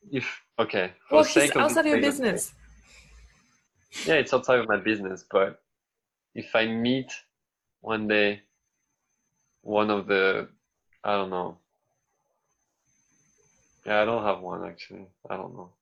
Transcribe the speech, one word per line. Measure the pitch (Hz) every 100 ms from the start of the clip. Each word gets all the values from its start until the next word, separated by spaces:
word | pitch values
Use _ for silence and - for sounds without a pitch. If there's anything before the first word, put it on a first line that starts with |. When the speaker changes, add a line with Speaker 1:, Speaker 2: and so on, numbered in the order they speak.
| -
Speaker 1:
if, | 139 - - _ -
okay, | 110 107 92 - -
for | 302
Speaker 2:
Well, |
Speaker 1:
the | 302
Speaker 2:
he's |
Speaker 1:
sake | 330 - -
of |
Speaker 2:
outside | 294 330 302
your | 294
Speaker 1:
this | 285 285
Speaker 2:
business. | 240 175 - - - - _ - - - - _ _ _ _ _ _ - -
Speaker 1:
Yeah, |
it's | 160 -
outside | 127 123 127
of | 110
my | 104
business, | 98 107 95 92 -
but | 101 98 - _ _ _ _ _ _ _
if | - 107
I | 113 113
meet | 113 120 131 131 - _ _ _ _ _ _
one | 110 110 107
day | 107 104 104 _ _ _ _ _ _ _ _ _ _ _ _
one | - 107 107
of | 104 95
the, | 98 95 95 - _ _ _ _ _
I | 104
don't | 101 95
know. | 92 90 87 _ _ _ _ _ _ _ _ _ _ _ _ _ _ _ _ _ _ _ _ _ _ -
Yeah, | 104
I |
don't | 107 117
have | 104 92
one, | 92 90
actually. | 90 85 - 95 95 _ -
I | 95
don't | 95
know. | 92 90 _